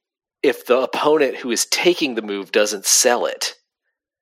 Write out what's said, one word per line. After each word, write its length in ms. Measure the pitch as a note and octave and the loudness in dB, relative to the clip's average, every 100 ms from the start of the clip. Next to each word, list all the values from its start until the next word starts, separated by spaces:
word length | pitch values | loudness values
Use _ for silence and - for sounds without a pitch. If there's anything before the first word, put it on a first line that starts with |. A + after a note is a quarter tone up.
| _ _ _ _ | _ _ _ _
if 220 | C#3+ - - | -2 -2 0
the 120 | B2 | 0
opponent 580 | B2+ - D3 D#3 C3 C3+ | 0 -2 2 2 2 -2
who 120 | B2 | -4
is 160 | G#2+ - | -4 -2
taking 480 | - F3+ F3 C#3+ | 0 2 0 -2
the 80 | A2+ | -4
move 300 | G#2 G2+ F#2+ | -6 -8 -2
doesn't 340 | A2 G#2 G#2 - | 0 0 -2 0
sell 400 | - B2 A#2+ D2+ | 2 2 2 0
it. 280 | - - - _ _ _ _ _ _ | -4 -8 -10 _ _ _ _ _ _